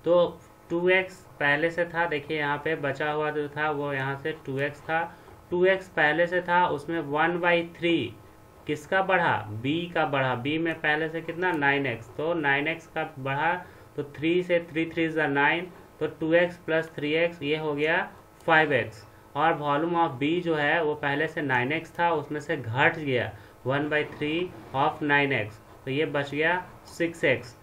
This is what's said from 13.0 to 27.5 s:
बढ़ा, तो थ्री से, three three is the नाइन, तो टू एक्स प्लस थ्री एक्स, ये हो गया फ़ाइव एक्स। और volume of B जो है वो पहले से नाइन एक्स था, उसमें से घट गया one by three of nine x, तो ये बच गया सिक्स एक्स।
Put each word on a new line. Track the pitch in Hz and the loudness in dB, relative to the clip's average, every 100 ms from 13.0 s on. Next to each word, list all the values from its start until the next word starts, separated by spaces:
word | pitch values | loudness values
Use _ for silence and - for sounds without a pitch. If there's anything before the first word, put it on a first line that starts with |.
| 156 135 | -6 -6
बढ़ा, | 131 139 160 180 - - - - | -4 0 0 -2 -6 -20 -12 -10
तो | |
थ्री | 143 - 156 180 | -10 -4 0 0
से, | 175 175 170 | 2 0 0
three | 143 165 | -4 -2
three | 170 160 | 0 0
is | 160 | 0
the | 147 | 2
नाइन, | 139 143 165 180 - - - | 4 2 2 -4 -14 -20 -6
तो | 156 | -6
टू | - 160 | -2 2
एक्स | 170 175 - | 4 4 -2
प्लस | - 160 160 - | -2 -2 -2 -6
थ्री | 147 | -2
एक्स, | 156 170 170 | 2 0 0
ये | 143 156 | -2 -2
हो | 156 | -2
गया | 143 151 175 202 - - - - | 0 0 0 -2 -10 -20 -8 4
फ़ाइव | 160 156 | 6 6
एक्स। | 131 107 - - - - 139 | 2 0 -8 -20 -20 -8 0
और | 160 | 2
volume | 156 147 143 170 170 165 | 2 0 0 2 2 0
of | 127 | 0
B | 143 175 | 0 0
जो | 170 156 | 0 0
है | 147 165 | 2 2
वो | 151 147 | 0 0
पहले | 143 143 156 | -2 0 -2
से | 165 | -2
नाइन | 143 123 127 | 0 0 0
एक्स | 156 160 - | -4 -6 -2
था, | 170 | 0
उसमें | 160 135 147 | 0 -2 -8
से | 143 156 | -4 -6
घट | 110 120 156 165 | -2 2 2 2
गया | 147 123 101 - - - 123 | -2 -2 -2 -8 -20 -8 -2
one | 139 | -2
by | 151 151 | 0 0
three | 147 - 147 160 180 - - 135 | -2 -4 -4 -2 -4 -8 -8 0
of | 151 156 | 0 0
nine | 151 143 143 | 2 2 2
x, | 127 107 - - - - | 0 -4 -10 -20 -14 -6
तो | |
ये | 135 156 | -2 0
बच | 143 139 | -2 -2
गया | 143 160 180 - - - | -2 0 0 -4 -18 -20
सिक्स | - 170 170 | -4 -4 0
एक्स। | 156 120 - | 0 0 -4